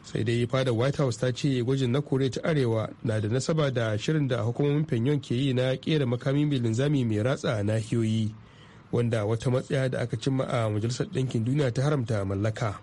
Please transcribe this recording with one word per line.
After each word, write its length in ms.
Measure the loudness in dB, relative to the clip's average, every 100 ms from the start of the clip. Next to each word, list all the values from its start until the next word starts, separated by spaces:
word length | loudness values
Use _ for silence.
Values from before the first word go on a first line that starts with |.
| -6
Sai 160 | -4
dai 240 | 0 0 0
fadar 240 | 0 0
White 220 | 2 0 2
House 140 | 0 0
ta 140 | -2
ce 240 | 0 0 0
gwajin 280 | 0 0 2
na 80 | 0
Koriya 320 | 0 0 0
ta 100 | 0 0
Arewa 400 | 2 2 0 -2 -4
na 160 | -2 0
da 80 | 0
nasaba 400 | 0 0 0 2
da 240 | 0 0 0
shirin 300 | 0 0 2
da 120 | 0
hukumomin 420 | 0 0 2 2 0
Pyongyang 320 | 0 2 0
ke 120 | 0
yi 180 | 0 2
na 220 | 2 0
kera 300 | -2 0 0 2
makami 380 | 0 0 2 2
mai 120 | 2
linzami 440 | 2 2 2 2
mai 160 | 2 2
ratsa 360 | 0 0 -2 0
nahiyoyi, 680 | 0 0 0 0 2 0 0 -6 -20 -20 -20 -20 -4
wanda 340 | -2 0 0
wata 260 | 0 0 0
matsaya 380 | -2 0 -2 0
da 80 | -2
aka 140 | -4
cimma 280 | -2 -2 0 0
a 220 | 0 0
Majalisar 360 | 0 -2 -2 -4
Ɗinkin 320 | -2 -2 -2
Duniya 300 | 0 0 0
ta 80 | 0
haramta 400 | 0 0 0 -2
mallaka. 560 | 0 0 0 -2 -4 -6